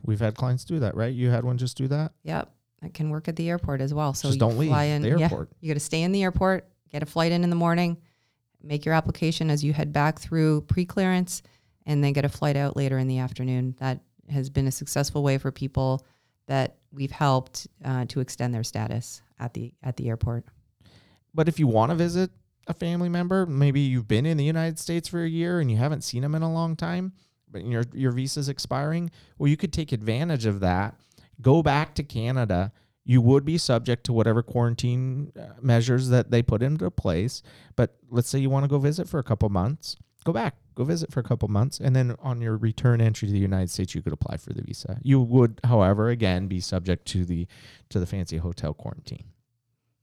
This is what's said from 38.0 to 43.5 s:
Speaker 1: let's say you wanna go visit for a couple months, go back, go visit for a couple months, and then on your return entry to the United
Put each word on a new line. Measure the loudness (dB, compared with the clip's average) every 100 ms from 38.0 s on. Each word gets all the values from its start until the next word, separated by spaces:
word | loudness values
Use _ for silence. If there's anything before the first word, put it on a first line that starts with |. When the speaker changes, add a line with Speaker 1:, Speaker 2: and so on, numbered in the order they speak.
| -4
Speaker 1:
let's | -2 0
say | 0
you | 0
wanna | 2 2
go | 2
visit | 2 -2 -4
for | -4
a |
couple | -2 0 2
months, | 2 0 -2 -8 -14 -18 _ -2
go |
back, | -2 -2 -6 _ -4
go |
visit | -2 -2 -2
for | -4
a |
couple | -2 0 0
months, | 2 0 0
and | 2 2
then | 2 -2
on | -6 -4
your | -2 0
return | -2 2 2 4
entry | 4 2 0
to |
the | 2
United | 2